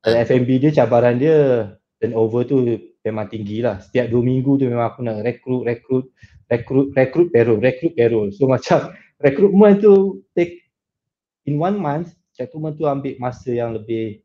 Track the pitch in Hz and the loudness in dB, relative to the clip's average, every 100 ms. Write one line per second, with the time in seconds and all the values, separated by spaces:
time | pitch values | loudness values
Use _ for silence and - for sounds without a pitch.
0 | - 117 117 127 123 127 147 147 117 120 | 2 0 2 2 2 2 2 2 2 2
1 | 120 120 147 156 139 120 104 101 _ _ | 2 2 2 2 2 0 -2 -12 _ _
2 | 110 113 113 117 120 139 120 113 - _ | -4 -2 0 -2 0 0 0 -4 -8 _
3 | 110 110 104 110 101 107 117 98 - 127 | -8 -8 -8 -10 -8 -4 -4 -6 -4 -4
4 | 117 120 120 131 131 139 131 120 117 - | 0 0 0 -2 0 0 0 -2 -4 -6
5 | 120 107 113 117 - 127 117 117 _ 131 | -8 -6 -6 -8 -6 -4 -4 -6 _ -4
6 | 127 _ - _ _ 120 - 131 139 139 | -4 _ -20 _ _ -6 -2 -2 0 0
7 | 131 160 175 120 117 107 123 127 165 120 | 0 2 2 2 2 2 0 -2 -6 0
8 | 117 113 104 101 135 123 - 170 - - | 0 2 -4 -2 -2 0 0 0 0 -18
9 | _ _ 143 139 196 190 208 202 208 196 | _ _ -2 2 2 6 6 6 6 6
10 | 196 190 _ - 170 - _ _ _ _ | 4 -4 _ -4 -4 -6 _ _ _ _
11 | _ _ _ _ - 147 175 208 156 147 | _ _ _ _ -6 -2 -2 -2 -4 -4
12 | 175 _ _ _ 123 160 156 156 156 139 | -8 _ _ _ -12 -10 -10 -4 -4 -4
13 | 135 - 123 123 131 120 117 110 110 113 | -8 -8 -10 -10 -8 -6 -6 -8 -8 -8
14 | 110 104 | -8 -12